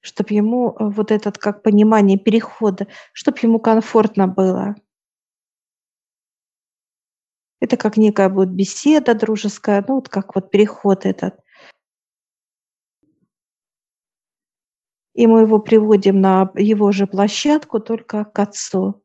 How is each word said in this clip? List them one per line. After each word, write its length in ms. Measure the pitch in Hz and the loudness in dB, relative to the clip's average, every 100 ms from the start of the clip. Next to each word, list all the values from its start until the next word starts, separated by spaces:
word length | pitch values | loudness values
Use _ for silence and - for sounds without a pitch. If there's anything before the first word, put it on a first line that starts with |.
чтоб 280 | - - 208 | -20 -8 -4
ему, 400 | 208 214 247 240 - | -2 -2 -2 -4 -4
э, 60 | 214 | -6
вот 200 | 202 214 | -4 -2
этот, 260 | 214 214 - | -2 -4 -6
как 240 | 208 208 | -8 -2
понимание 560 | 233 208 214 220 202 196 | 2 4 4 4 4 2
перехода, 680 | 220 220 - - 220 185 196 - - | 2 0 -2 -4 -4 -4 -10 -14 -20
чтоб 260 | - - - | -6 -6 -2
ему 200 | 226 226 | 0 0
комфортно 680 | 226 220 220 226 214 - 190 | 2 0 2 0 0 0 -2
было. 480 | 190 190 185 196 208 _ _ _ _ _ _ _ _ _ _ _ _ _ _ _ _ _ _ _ _ _ _ _ _ _ _ _ _ | 0 -2 -2 -6 -10 _ _ _ _ _ _ _ _ _ _ _ _ _ _ _ _ _ _ _ _ _ _ _ _ _ _ _ _
Это 140 | - 247 | -6 -4
как 200 | 214 214 | -2 2
некая 320 | 214 208 196 | 2 2 0
будет 220 | 190 190 | 0 -2
беседа 640 | 185 196 - 294 302 254 | -2 -6 -2 2 2 2
дружеская, 720 | 220 214 214 208 - - 202 202 | -2 -2 -4 -6 -8 -2 -2 -2
ну, 80 | 269 | -6
вот 120 | 262 | -4
как 260 | 202 196 | -10 -6
вот 160 | 196 190 | -8 -4
переход 560 | 202 208 - 202 196 190 | 0 0 0 -2 0 -2
этот. 300 | 190 190 - _ _ - _ _ _ _ _ _ _ _ _ _ _ _ _ _ _ _ _ _ _ _ _ _ _ _ _ _ _ _ _ _ _ _ _ _ | -6 -8 -10 _ _ -20 _ _ _ _ _ _ _ _ _ _ _ _ _ _ _ _ _ _ _ _ _ _ _ _ _ _ _ _ _ _ _ _ _ _
И 120 | - 233 | 0 4
мы 160 | 226 | 6
его 160 | 220 220 | 6 2
приводим 600 | 214 220 214 208 196 196 | 4 2 4 2 4 2
на 300 | 190 185 190 | 2 2 0
его 360 | - 208 214 208 | 0 0 2 0
же 140 | 196 196 | 0 -2
площадку, 720 | 190 202 - 294 302 - 226 | -2 -2 -2 -2 -2 -2 -8
только 440 | 220 226 - 214 | -6 -10 -8 -10
к 140 | 214 - | -8 -4
отцу. 640 | 208 - - 185 190 202 | -6 -6 -6 -4 -4 -6